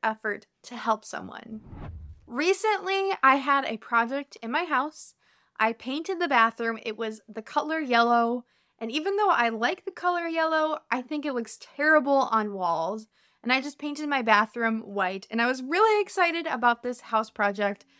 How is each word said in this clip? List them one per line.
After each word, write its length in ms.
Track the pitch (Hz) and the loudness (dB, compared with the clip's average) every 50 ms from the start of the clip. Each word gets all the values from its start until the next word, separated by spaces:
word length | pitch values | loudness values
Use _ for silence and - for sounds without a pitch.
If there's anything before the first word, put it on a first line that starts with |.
effort 460 | - 220 220 220 - 214 202 208 - _ _ _ - | -4 -4 -4 -4 -4 -6 -6 -6 -10 _ _ _ -18
to 140 | - 247 | -16 -14
help 260 | 226 220 233 220 214 - | -4 -2 -2 -2 -2 -4
someone. 580 | - - - 185 190 - - - - 220 214 - - - - - - - - - - - - _ | -8 -10 -10 -10 -12 -14 -14 -14 -14 -14 -14 -14 -14 -14 -12 -12 -12 -12 -14 -14 -16 -18 -20 _
Recently, 880 | - 240 254 311 359 392 - - 440 415 370 359 381 381 392 392 392 381 - | -10 -6 -2 0 0 0 2 0 0 0 0 -2 -2 -2 0 0 -2 0 2
I 140 | - 269 269 | 4 4 4
had 300 | 285 254 285 277 277 269 | 4 2 2 0 2 0
a 120 | - 226 | -2 -6
project 600 | 220 - - 233 233 233 233 269 285 277 - - | -8 -4 0 2 2 2 2 -2 -6 -6 -8 -12
in 120 | - - 226 | -14 -8 -4
my 120 | 254 320 359 | -2 -2 -2
house. 500 | 330 294 254 277 302 - - - - - _ _ _ _ _ _ _ _ - | 0 0 -2 -2 -2 -6 -12 -16 -18 -20 _ _ _ _ _ _ _ _ 0
I 140 | 220 226 226 | 0 0 0
painted 460 | - - 254 269 311 320 - 381 339 | -4 -8 -8 -6 -6 -4 -4 -4 -2
the 100 | 349 277 | 0 2
bathroom. 500 | 277 233 226 233 - - 233 226 226 220 - | 4 4 4 4 2 -2 -4 -4 -4 -4 -6
It 140 | 226 208 | -8 -6
was 240 | 208 226 220 220 220 - | -6 -6 -6 -8 -10 -14
the 140 | - 208 226 | -14 -14 -14
color 380 | 214 - - 294 302 302 320 320 | -10 -4 -2 -2 0 0 -2 -2
yellow. 640 | 302 247 240 233 233 240 240 233 233 233 247 247 - _ _ _ _ _ _ - | 0 2 4 4 4 6 4 4 4 2 0 -4 -6 _ _ _ _ _ _ -10
And 120 | 226 226 | -8 -4
even 260 | 247 302 311 392 392 | -4 -2 -2 -2 0
though 120 | 403 427 392 | 2 4 4
I 200 | 320 247 240 233 | 4 4 2 0
like 340 | 226 214 226 262 381 - - | 0 0 -2 -2 -2 -4 -8
the 80 | 392 | -12
color 360 | - - 349 359 349 349 339 | -8 -4 -2 -2 0 0 -2
yellow, 520 | 330 330 330 320 320 320 311 311 311 311 - - - | -4 -2 -2 0 0 0 0 0 0 -2 -4 -6 -4
I 120 | 240 262 | -4 -4
think 240 | 254 - 311 302 277 | -4 -4 -6 -6 -4
it 80 | 302 254 | -4 -4
looks 240 | 240 226 - - - | -4 -6 -6 -10 -14
terrible 720 | - - - - 294 311 311 302 254 285 277 269 262 - | -16 -12 -6 0 4 6 6 6 6 4 4 4 4 4
on 220 | 226 220 208 208 202 | 2 0 0 0 -2
walls. 540 | 190 185 170 170 160 160 180 214 220 220 _ _ _ _ _ _ _ - | -2 0 0 0 0 0 -2 -4 -6 -10 _ _ _ _ _ _ _ -2
And 80 | 233 | 0
I 80 | 254 269 | 0 0
just 180 | 269 294 - | 0 -4 -8
painted 300 | - 302 294 285 294 302 | -8 -8 -8 -6 -6 -4
my 140 | 294 285 262 | -2 -2 0
bathroom 600 | 226 220 214 208 220 220 - 240 233 226 220 220 | 4 4 4 4 4 2 -2 -2 -2 0 0 -2
white. 460 | - - 202 202 185 180 190 196 - - | -4 -4 -2 -2 -2 -2 -2 -6 -8 -6
And 120 | 220 233 | -2 0
I 60 | 240 | 0
was 160 | 247 262 262 254 | 0 0 -2 -4
really 380 | 269 320 381 440 440 427 415 | 0 2 4 4 6 4 4
excited 460 | 392 403 - 381 349 339 330 339 320 | 0 0 0 2 2 2 0 -2 -4
about 360 | 311 240 240 247 240 233 - - | -4 -2 2 4 2 2 2 0
this 180 | 247 247 - | -8 -8 -8
house 280 | - - 226 214 220 - | -4 -2 0 0 0 -2
project. 560 | - - 208 202 202 208 208 202 202 - _ _ _ _ | -2 0 0 0 0 0 -2 -2 -2 -6 _ _ _ _